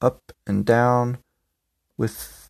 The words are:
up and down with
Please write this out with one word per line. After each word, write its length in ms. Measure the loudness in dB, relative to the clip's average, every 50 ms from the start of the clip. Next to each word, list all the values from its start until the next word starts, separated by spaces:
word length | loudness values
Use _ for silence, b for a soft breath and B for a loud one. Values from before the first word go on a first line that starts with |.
up 320 | -2 -2 -2 -4 _ -20 -20 _ -6
and 200 | -4 -4 -2 2
down 540 | 2 2 4 4 2 2 2 0 -2 -6 -10 _ _ _ _ _ _ _ _ _ _ _ _ _ _ _
with 540 | -6 -6 -4 -6 -8 -18 -18 -20 -20 -20